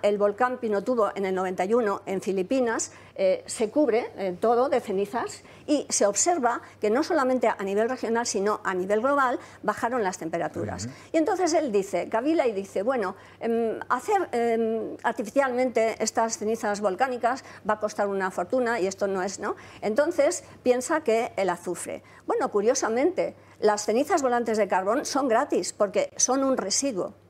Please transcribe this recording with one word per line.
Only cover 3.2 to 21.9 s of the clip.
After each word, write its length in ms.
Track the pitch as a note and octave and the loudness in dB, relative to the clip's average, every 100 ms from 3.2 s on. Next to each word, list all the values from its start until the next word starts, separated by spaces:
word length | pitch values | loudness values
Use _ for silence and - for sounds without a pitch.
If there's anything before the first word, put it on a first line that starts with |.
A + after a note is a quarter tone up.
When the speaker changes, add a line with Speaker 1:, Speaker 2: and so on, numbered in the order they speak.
| F#3+ F#3 - | 0 0 -4
Speaker 1:
se 220 | - G#3+ | -4 0
cubre, 400 | D4 C#4+ A3 F#4 - | 2 2 2 -2 -4
eh, 180 | F#3+ F3+ | -6 0
todo 300 | A3+ A#3 C#4 | 2 4 2
de 100 | C4 | 0
cenizas 600 | - F#3+ G3+ A#3+ G4+ - - - - | 0 -2 -2 -4 -6 -8 -18 -14 0
y 200 | D4 - | 0 0
se 160 | - G3+ | 2 2
observa 560 | G3+ - E4+ A#3+ A#3+ - - | 2 2 2 2 0 -6 -4
que 80 | G#3 | 0
no 140 | A#3 | 2
solamente 440 | D#4+ E4 B3+ C4 A#3 | 2 2 2 4 2
a 160 | - | 0
nivel 240 | G3 G3 A#3 | 0 0 0
regional, 360 | B3+ - A#3 A#3 | -2 -2 -2 0
sino 320 | G#3 G3 G#3 | 0 0 0
a 100 | - | -2
nivel 280 | F#3 F#3+ G#3+ | -2 0 0
global 380 | B3+ C#4+ C4 B3+ - - | 2 2 2 0 -6 -6
bajaron 400 | - - B3 B3+ | -4 -2 -2 0
las 140 | F#3+ F#3 | -2 -4
temperaturas. 680 | E3 E3+ D#3 - G#3 F#3+ A3+ | -6 -4 -4 -4 -6 -6 -8
Speaker 2:
Ujú. 80 | - - | -12 -2
Speaker 1:
Y 40 | D#4+ | 0
entonces 360 | D#4+ F#4 F4 | 2 2 2
él 180 | D#4+ D4 | 2 2
dice, 380 | G3+ F#3+ F3 E3 | 0 0 -2 -2
cavila 360 | A3 C4+ E4 C4 | -2 2 2 2
y 40 | |
dice, 320 | G3 G3 G3 | -2 -4 -4
bueno, 320 | G#3 C4 F#3 F#3+ - - | -2 0 -2 -6 -16 -8
em, 400 | A3+ A3+ A3+ C#3+ - | -2 0 -2 -4 -4
hacer, 400 | B3 - G4+ E4+ | -4 0 0 0
em, 640 | A#3+ A#3 A3+ A3+ A3 G3 - | 0 0 2 0 -2 -6 -4
artificialmente 920 | - A#3 G#3 C#4 C4+ B3 B3+ A3+ A3+ - | -4 -4 -2 0 0 0 0 2 0 0
estas 340 | A3 - A3+ - | -2 0 -2 -2
cenizas 440 | G#3 A3+ A3 G3+ | -4 -2 -2 -2
volcánicas 600 | G#3 F3+ C4 B3 A#3 C4 - - G#3 | -2 0 0 0 -2 -2 -8 -8 -4
va 80 | G#3+ | -2
a 40 | |
costar 280 | G#3+ - G3+ | -2 -2 -2
una 220 | G3 F#3 | 0 -2
fortuna 500 | F#3+ F3+ B3+ A#3+ A#3 | -2 -2 0 0 0
y 80 | F#3 | -2
esto 200 | G3 G3+ | -2 -2
no 160 | F#3+ | 0
es, 160 | F#3+ - | -4 -4
¿no? 160 | G3+ F#4+ - - | -6 -8 -12 -6
Entonces 600 | G3+ G#3+ D4+ E4+ C#4+ F4 - - | 0 2 2 2 0 0 -8 -2
piensa 400 | B3+ B3 B3+ D#4 | 0 2 0 -2
que 300 | D#4 A3+ A#3+ - | 2 0 0 -2
el 120 | F#3+ | -2
azufre. 540 | F3 - E3+ - | -2 -6 -8 -8